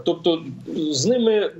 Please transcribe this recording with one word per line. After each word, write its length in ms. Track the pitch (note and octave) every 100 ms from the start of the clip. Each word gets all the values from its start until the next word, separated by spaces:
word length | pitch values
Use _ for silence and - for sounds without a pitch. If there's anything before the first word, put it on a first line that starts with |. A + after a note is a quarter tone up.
| F3
тобто 380 | E3+ F3+ E3 D#3 - - - D#3
з 140 | C3+ E3
ними 460 | B3+ A3+ G#3+ F#3 E3+